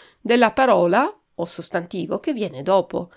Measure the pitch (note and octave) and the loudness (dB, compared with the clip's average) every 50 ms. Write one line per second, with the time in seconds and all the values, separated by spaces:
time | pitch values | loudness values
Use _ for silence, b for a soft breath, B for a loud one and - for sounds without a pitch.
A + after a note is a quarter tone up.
0 | B B B B B G#3 A#3+ B3 A#3 G#3+ A3+ - C4+ B3+ G3+ F3+ F3 E3+ F#3 A#3 | B B B B B 0 2 4 4 4 4 2 4 4 4 4 4 2 2 2
1 | C#4+ G4+ G#4 _ _ _ _ - E3+ E3+ - - E3 - - F3 E3+ - - F3+ | 0 0 -4 _ _ _ _ -10 -8 -8 -8 -12 -10 -6 -6 -6 -6 -6 -8 -8
2 | - - G#3 G#3 - D#4 C#4 A3 G#3 E3+ C#3+ C3 C#3+ F3+ G3 F#3+ - - - - | -6 -6 -6 -6 -4 -4 -4 -4 -4 -6 -8 -6 -2 0 2 2 2 0 -6 -8
3 | F3 - b | -8 -10 b